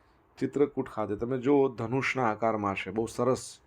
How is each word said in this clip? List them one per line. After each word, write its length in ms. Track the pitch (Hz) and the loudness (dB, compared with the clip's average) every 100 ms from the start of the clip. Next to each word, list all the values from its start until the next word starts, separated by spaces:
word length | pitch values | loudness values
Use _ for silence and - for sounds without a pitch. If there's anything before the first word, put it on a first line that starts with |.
| _ _ _ - | _ _ _ -6
ચિત્રકૂટ 500 | 131 135 143 - 127 | -2 2 2 0 -6
ખાતે. 260 | - 101 101 | -4 -4 -4
તમે 220 | 120 131 | -4 -2
જુઓ, 320 | 123 143 135 | 4 4 4
ધનુષના 600 | 117 113 135 127 131 117 | 0 -4 -2 -2 0 0
આકારમાં 460 | 104 113 107 101 95 | 2 0 0 -2 -2
છે, 160 | 95 | -4
બહુ 140 | 107 113 | -2 -2
સરસ 540 | - 120 123 - - | 0 0 0 -4 -16